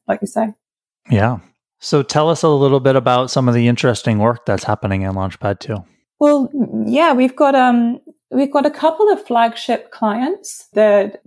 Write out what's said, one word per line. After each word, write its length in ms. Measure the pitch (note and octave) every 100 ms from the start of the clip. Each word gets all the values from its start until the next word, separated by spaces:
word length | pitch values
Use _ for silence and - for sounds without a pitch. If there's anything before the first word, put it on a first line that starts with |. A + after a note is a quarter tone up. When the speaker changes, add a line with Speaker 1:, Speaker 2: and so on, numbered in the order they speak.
| -
Speaker 1:
like 120 | G3
you 60 | G3+
say. 260 | - A3 - _ _ _ _ -
Speaker 2:
Yeah. 300 | G#2+ A2+ A2+ - _ _ _
So 240 | - D3
tell 260 | C3 D3+ D#3
us 140 | D#3
a 60 | E3
little 320 | D3 C#3 C3+
bit 160 | C3 C3
about 340 | B2 B2 C3
some 160 | C#3 B2
of 80 | A#2+
the 140 | A#2+
interesting 500 | A#2+ C3 A2 A#2+ G#2+
work 260 | A2 A#2+ -
that's 200 | F#2+ -
happening 380 | G#2 G2+ G2
in 100 | F#2+
Launchpad 460 | F#2+ F#2+ - G2+ G2+
two. 260 | - G#2 - _ _ _
Speaker 1:
Well, 300 | D4 D4 C4 C#4+ A3+ A3 A3
yeah, 280 | C4 E4
we've 220 | B3+ B3+ C4
got, 180 | C#4+ C4+
um, 440 | B3+ A#3+ A#3 B3+ - _ _
we've 200 | B3+ C#4
got 140 | C#4+ D4
a 60 |
couple 380 | - D#4 D#4+ G#4+
of 160 | F#4+ -
flagship 640 | A#3 A#3 A3+ - A3 -
clients 760 | - A3 G#3+ C4+ G4+ - - -
that 480 | G#3 G#3+ G3+ G3+ -